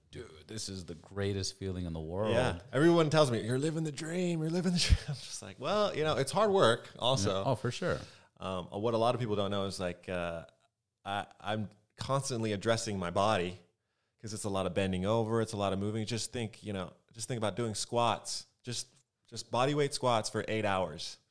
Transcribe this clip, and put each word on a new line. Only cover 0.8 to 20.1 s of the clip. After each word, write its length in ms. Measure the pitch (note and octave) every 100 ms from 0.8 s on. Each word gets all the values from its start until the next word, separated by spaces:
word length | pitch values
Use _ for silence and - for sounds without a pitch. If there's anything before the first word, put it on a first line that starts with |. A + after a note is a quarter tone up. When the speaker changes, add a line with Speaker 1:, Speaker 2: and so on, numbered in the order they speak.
Speaker 1:
the 120 | E2+ E2
greatest 600 | - G2 G2 G2 F#2 -
feeling 280 | F#2+ F2+ F2
in 80 |
the 80 | D#2+
world." 320 | D#2 F2+ G#2+
Speaker 2:
Yeah. 260 | A2+ B2 E2+ -
Everyone 360 | B2+ E3 E3+ D#3
tells 220 | D#3 D3
me, 80 | A2+ A2
"You're 140 | B2+
living 260 | D3+ D#3+ D#3
the 60 |
dream, 480 | C#3 D#3+ F3+ F3+ E3
you're 80 | D#3
living 240 | F3 F3
the 60 | F3
dream." 180 | - -
<laughs> 40 | -
I'm 80 | C#3
just 260 | - -
like, 140 | G2+ F#2+
"Well, 380 | C#3 G#3 G#3 -
you 80 |
know, 140 | D#3 B2
it's 160 | C3
hard 180 | F3 G#3+
work 380 | G3 B2 A#2 - -
also." 300 | A#2 C3 G2+ F#2+
Speaker 1:
Yeah. 0 | G2+
Oh, 40 | B2
for 160 | B2
sure. 260 | - F3 C#2+ - - - -
Speaker 2:
Um, 260 | F#2 F#2 -
what 220 | G2+ A2+
a 40 | A2+
lot 180 | A2+ A#2
of 60 |
people 160 | A2+ G2+
don't 140 | G2
know 140 | G2+ G2
is, 120 | F#2
like, 300 | F2+ F2 -
uh, 340 | F2+ F2 E2+ D2 _ _ _ _ _ G2
I, 200 | G2+ - -
I'm 300 | G2+ A2 G2+ - _ -
constantly 560 | - C3+ C3+ A#2+ A2
addressing 480 | G#2 A2 A2+ - G2
my 100 | F2
body 480 | F#2+ G#2 G#2 F2+ F2+ _ _ _ _ _ _
'cause 120 | A2+
it's 100 | G#2
a 60 | G#2
lot 160 | G2 F#2+
of 80 |
bending 320 | F2 G2 F#2 F#2+
over, 360 | A2+ A2 A2+
it's 120 | A2
a 40 | G#2
lot 140 | G2
of 80 | F#2+
moving. 260 | G#2 A2 G#2
Just 280 | A#2 -
think, 280 | B2 A2 -
you 120 | G#2
know, 180 | G2 F2 - _
just 160 | - A2
think 80 | B2
about 180 | G#2+ F#2+
doing 180 | A#2
squats, 720 | G#2 - A#2+ A#2 G2+ - - - _
just, 260 | - A#2 - _ _ _ _
just 200 | A#2 -
body 240 | A#2+ C3+ D3
weight 180 | C#3+
squats 360 | - B2+